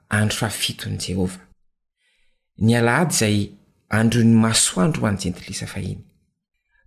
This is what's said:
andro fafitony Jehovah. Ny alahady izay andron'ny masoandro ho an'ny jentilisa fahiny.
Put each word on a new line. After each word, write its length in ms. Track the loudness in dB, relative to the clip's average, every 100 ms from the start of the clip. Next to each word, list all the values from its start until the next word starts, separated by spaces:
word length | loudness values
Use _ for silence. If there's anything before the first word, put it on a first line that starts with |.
| -4
andro 280 | 0 0 0
fafitony 600 | -4 -4 -6 -6 -8 -8
Jehovah. 480 | -4 -2 -4 -6 -20 _ _ _ _ _ _ _ _ _ _ 0
Ny 160 | 2 4
alahady 340 | 4 2 0
izay 380 | 0 0 0 -2 -10 _ _ -4
andron'ny 420 | 0 2 4 6
masoandro 720 | 6 4 2 0 0 0 0
ho 40 | -2
an'ny 140 | -2
jentilisa 460 | -4 -8 -10 -12 -10
fahiny. 340 | -8 -8 -10 -14 _ _ _ _ _ _ _